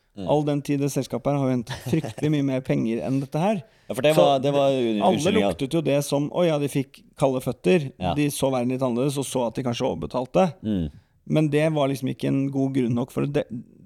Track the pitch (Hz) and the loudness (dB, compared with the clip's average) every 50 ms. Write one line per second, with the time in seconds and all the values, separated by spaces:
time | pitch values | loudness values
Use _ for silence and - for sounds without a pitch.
0 | _ _ _ 101 92 - 143 151 151 147 143 147 139 - 143 139 139 143 - 143 | _ _ _ -8 -2 0 0 2 2 0 0 -2 -2 -2 -2 0 0 0 0 -2
1 | 123 - - 117 - 139 143 143 139 131 127 123 117 - 127 - - 123 170 160 | -4 -2 -6 -4 -2 -2 0 0 0 0 0 -2 -2 -6 -10 -10 -4 -2 -2 -2
2 | - 110 - - 147 151 156 147 139 135 131 127 131 - 147 143 127 110 113 117 | -2 -4 -6 -4 -2 0 0 2 0 0 0 -2 -2 -2 -2 0 0 0 -2 -2
3 | 76 101 131 135 143 139 - 151 170 208 220 185 - - _ _ _ - - 131 | -2 -2 -2 -2 -2 -2 -4 -2 0 0 0 -2 -4 -10 _ _ _ -8 -6 0
4 | 123 151 156 165 151 143 139 135 127 143 139 139 139 139 135 131 120 113 110 104 | 2 4 6 6 6 6 4 4 2 2 2 4 2 2 2 2 2 2 2 2
5 | - 196 - 147 147 185 - - 101 101 85 - 139 131 160 170 156 135 139 143 | 4 4 2 2 2 2 2 2 2 2 0 -2 -4 -2 -2 -2 0 2 2 0
6 | 143 - 143 139 147 - - - 180 165 156 147 143 139 - 143 127 - - - | 0 0 -2 -2 -2 -2 -2 0 0 2 2 0 -2 -2 -2 -2 -4 -4 -8 -18
7 | - - _ - 151 139 131 131 - 131 120 - - 180 185 175 143 131 - - | -20 -20 _ 0 0 2 2 0 -2 -4 -6 -2 2 2 4 4 2 -2 -6 -4
8 | 90 90 117 143 147 143 139 - - 139 135 127 120 127 127 127 135 127 117 117 | -2 -2 0 0 0 0 0 0 0 0 0 0 0 0 0 0 0 0 0 0
9 | 135 147 135 143 127 - - 131 120 113 113 - 131 127 117 - 127 131 95 - | 0 0 0 -2 -4 -4 -2 -2 -2 -2 -4 -4 -4 -4 -2 -2 -2 -2 -2 -4
10 | - 73 - 127 127 - - 170 190 170 131 - - 107 107 92 82 73 - - | -6 -6 -4 -4 -6 0 2 2 2 2 0 -4 -4 -2 -2 0 -2 -2 -6 -10
11 | - _ _ _ _ - 147 156 156 151 139 147 151 160 156 151 139 135 139 131 | -20 _ _ _ _ -2 0 2 2 2 2 2 0 2 2 0 0 0 0 -2
12 | - 131 135 - - 139 139 135 135 139 135 135 135 135 135 139 127 113 120 117 | -4 -6 -6 -4 -2 -2 0 0 -2 -2 -2 -2 -2 0 0 0 0 0 0 -2
13 | 131 - - 139 139 143 143 143 - - - 123 - - - - - | -2 -4 -4 -4 -4 -2 0 -2 -2 -2 -8 -12 -12 -14 -20 -12 -6